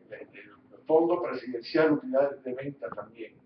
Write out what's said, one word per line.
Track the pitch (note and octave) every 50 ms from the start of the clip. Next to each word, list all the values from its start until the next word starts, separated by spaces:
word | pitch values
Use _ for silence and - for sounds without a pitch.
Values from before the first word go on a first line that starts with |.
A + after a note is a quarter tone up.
| - -
el | - - - - - - - - - _ _ _ - - _ -
fondo | D#3 D#3+ E3 E3+ F3 F3
presidencial, | F3 C#3+ C3 C3 - B2+ B2+ A#2 - - - D#3 D#3+ D#3 D3+
utilidades | C3+ B2+ B2+ B2+ C3+ C#3+ C#3 C#3 - -
de | B2+ B2+
venta | C3 C#3 C#3+ C#3+ - A#2+ -
también. | G2 G#2 G#2 A2 A2 A2+ A2 - - _ _